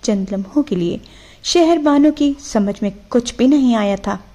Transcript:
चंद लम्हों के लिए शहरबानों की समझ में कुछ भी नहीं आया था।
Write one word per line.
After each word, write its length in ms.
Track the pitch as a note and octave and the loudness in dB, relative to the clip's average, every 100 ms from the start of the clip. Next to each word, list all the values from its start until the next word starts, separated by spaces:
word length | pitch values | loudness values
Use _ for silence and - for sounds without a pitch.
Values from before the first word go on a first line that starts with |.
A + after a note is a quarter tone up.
चंद 280 | - G#3 F#3+ | -2 -4 -4
लम्हों 300 | G3 F#3+ D4 | -8 -4 -4
के 140 | C#4+ F#3 | -2 -4
लिए 240 | E3+ - - - - - | -4 -6 -12 -20 -20 -14
शहरबानों 680 | - F4 E4 E4+ D4 C#4+ D4 | -2 2 2 2 2 4 4
की 220 | D4+ C#4+ | 2 -2
समझ 400 | C#4 - A3+ G3+ G3+ | -2 -4 -2 -2 -2
में 100 | G#3 G3 - | -6 -8 -2
कुछ 260 | A#3+ A#3 - | -2 -2 0
भी 100 | B3 | 2
नहीं 280 | D4 C4 | 4 2
आया 220 | A3+ G3+ G3 | 2 0 -2
था। 280 | G3+ G3 - | -4 -8 -12